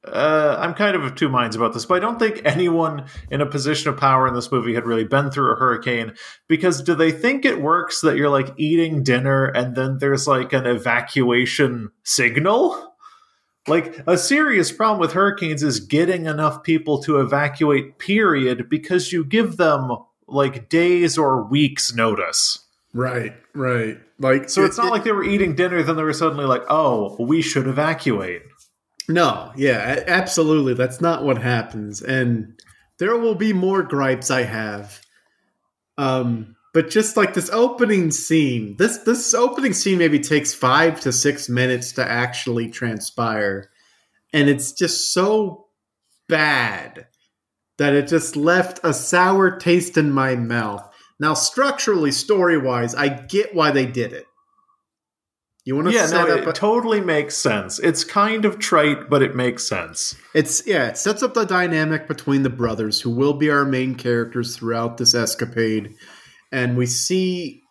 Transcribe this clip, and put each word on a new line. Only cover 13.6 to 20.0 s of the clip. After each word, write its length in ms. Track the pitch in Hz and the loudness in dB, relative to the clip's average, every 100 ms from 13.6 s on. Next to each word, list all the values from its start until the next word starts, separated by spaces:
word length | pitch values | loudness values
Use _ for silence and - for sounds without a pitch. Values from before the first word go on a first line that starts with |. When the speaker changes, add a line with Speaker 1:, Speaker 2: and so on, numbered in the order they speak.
| - | 0
Speaker 1:
Like, 340 | 165 - - 151 | 0 0 -8 0
a 100 | 175 | 0
serious 540 | - 277 294 214 160 | 2 2 4 2 0
problem 280 | - 220 202 | 0 0 2
with 140 | 165 | 0
hurricanes 500 | 180 202 196 165 151 | 2 0 0 -4 -2
is 160 | 151 110 | -2 -2
getting 460 | 92 147 175 175 | 0 2 2 0
enough 380 | 160 151 151 135 | -2 0 -2 -2
people 380 | - 160 156 143 | 0 0 0 -2
to 160 | 156 143 | 2 0
evacuate, 800 | 127 143 143 135 151 139 135 _ | 2 0 -2 0 2 2 -2 _
period, 720 | - 208 208 143 127 120 123 | -2 2 2 2 0 -2 -4
because 420 | 151 - 180 180 | -4 0 -2 0
you 140 | 175 | -4
give 320 | 143 220 220 165 | 0 0 0 0
them, 340 | 165 143 127 117 | 2 2 -2 -6